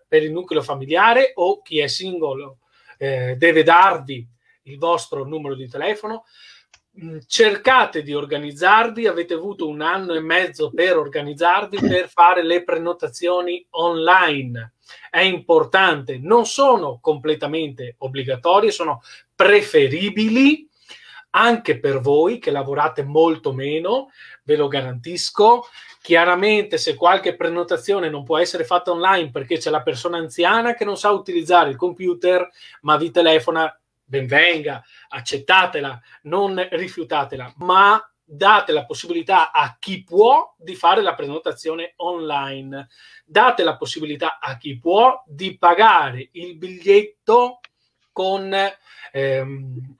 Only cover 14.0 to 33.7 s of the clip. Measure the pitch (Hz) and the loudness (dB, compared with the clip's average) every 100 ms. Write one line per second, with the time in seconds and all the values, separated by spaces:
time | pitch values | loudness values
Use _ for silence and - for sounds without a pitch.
14 | 165 185 165 143 127 117 113 _ _ - | 2 4 4 -2 -6 -10 -14 _ _ -20
15 | - 165 185 180 - 160 156 190 190 147 | -6 0 0 -2 2 2 4 2 2 0
16 | 131 127 151 233 214 - 277 214 147 120 | -6 -10 0 2 2 2 4 4 0 -4
17 | 165 147 151 151 143 160 151 127 123 - | -2 -2 -2 -4 -4 -6 -6 -10 -16 -12
18 | 135 135 127 123 170 190 214 196 160 - | -10 -8 -8 -4 2 2 2 0 -6 -6
19 | - - _ - 190 208 - 156 131 156 | -12 -20 _ 0 4 4 4 2 2 0
20 | 202 208 220 240 277 302 - _ _ - | -4 -2 0 4 4 2 -4 _ _ -20
21 | - - _ 185 233 226 165 123 143 135 | -20 -20 _ 2 2 2 -2 -2 -2 -2
22 | 135 147 175 240 156 139 135 139 147 151 | 2 2 2 0 -4 -4 -4 -2 -2 -4
23 | 139 156 165 156 143 131 139 156 180 254 | -2 2 2 2 -4 -6 -6 -4 -2 -4
24 | 269 _ - - - 147 139 139 127 123 | -4 _ -20 -16 -2 0 0 -2 -6 -10
25 | 165 175 - - 214 247 - - - - | -10 -8 -6 2 4 4 0 -20 -20 -20
26 | - 170 180 180 208 214 208 160 165 135 | 0 2 4 2 2 0 0 -4 -4 0
27 | 175 185 185 175 170 170 175 165 - 196 | 2 2 0 -4 -4 -4 -4 -4 -2 -2
28 | 160 147 131 156 175 175 160 180 180 170 | -2 -8 -4 -2 -2 -4 -2 -2 -2 -2
29 | 175 190 156 143 127 233 160 151 160 131 | 0 0 -2 -8 -6 -4 -2 -4 -4 -6
30 | 170 170 160 - 175 226 233 233 202 190 | -6 -6 -8 -2 2 2 0 -4 -6 -2
31 | 208 196 - 175 156 175 147 131 175 175 | 0 0 -2 -6 2 2 2 -2 -6 -4
32 | 185 175 180 180 180 _ - - 147 151 | -6 -2 0 0 -2 _ -20 -10 0 0
33 | 165 175 165 160 165 165 156 | 0 2 4 4 2 -2 -4